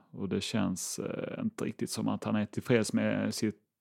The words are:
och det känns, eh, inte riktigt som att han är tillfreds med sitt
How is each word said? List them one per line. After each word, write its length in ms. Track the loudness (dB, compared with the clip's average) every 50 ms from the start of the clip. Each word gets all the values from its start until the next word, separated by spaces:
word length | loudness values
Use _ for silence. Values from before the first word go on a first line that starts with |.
| -14 _ -8
och 120 | -6 -4 -2
det 120 | -2 -2
känns, 580 | -2 0 0 2 2 2 0 -2 -4 -6 -4 -4
eh, 420 | -4 -4 -4 -4 -6 -6 -4 -2 -4
inte 220 | -2 -2 -2 -4
riktigt 240 | -4 -2 -4 -4 -4
som 180 | -2 -2 0
att 160 | 0 0 0 0
han 120 | 0 2
är 100 | 2 2
tillfreds 480 | 0 -2 -2 2 4 4 4 4 4 2
med 400 | 2 2 2 2 2 0 0 0
sitt 220 | 0 0 -2 -2 -4 _ _ _ _